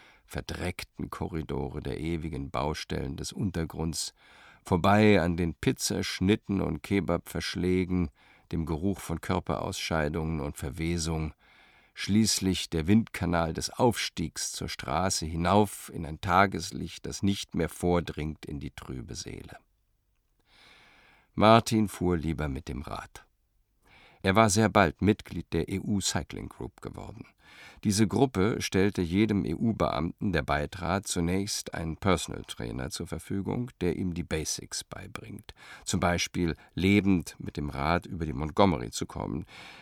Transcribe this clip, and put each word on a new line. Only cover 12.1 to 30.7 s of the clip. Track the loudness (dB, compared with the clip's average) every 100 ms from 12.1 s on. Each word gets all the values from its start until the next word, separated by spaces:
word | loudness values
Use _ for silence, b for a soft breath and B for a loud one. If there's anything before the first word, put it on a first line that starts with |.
| 4 4 2 0 0 -2
der | -2 4
Windkanal | 4 4 -2 0 2 0
des | -2 -6
Aufstiegs | 2 2 2 -4 -4 -6 -4 -6
zur | -6 -8
Straße | -8 -4 0 0 -2 -4
hinauf | 0 4 6 4 0 -12
in | -10 -8
ein | -6
Tageslicht, | 2 4 4 2 -6 -8 -8 -10 -10
das | -2
nicht | 0 0 -2 -2
mehr | -2
vordringt | 0 2 2 0 -4 -6 -6 -10
in | -10
die | -10
trübe | -12 -12 -10 -10 -12
Seele. | -10 -12 -14 -20 _ _ _ _ _ _ _ _ b b b b b b b b b
Martin | 4 8 8 6 2 0
fuhr | 0 0 2
lieber | 0 -2 -4
mit | -6 -8
dem | -10
Rad. | -8 -10 -12 -16 _ _ _ _ _ _ b b b b
Er | 2 6
war | 6
sehr | 6 6
bald | 6 4 4
Mitglied | 2 2 -2 -10 -4
der | -2 -2
E | -4
U | -2 -2
Cycling | 0 -4 -4 -10 -10
Group | -10 -14 -12
geworden. | -14 -12 -14 -14 -18 _ B B B B
Diese | 0 4 4
Gruppe | 4 2 4 0 0
stellte | 0 2 2 2
jedem | 0 2 2 2 0
E-U-Beamten | 0 0 2 0 0 -2 -2 -2
der | 0
Beirat | 0 0 -2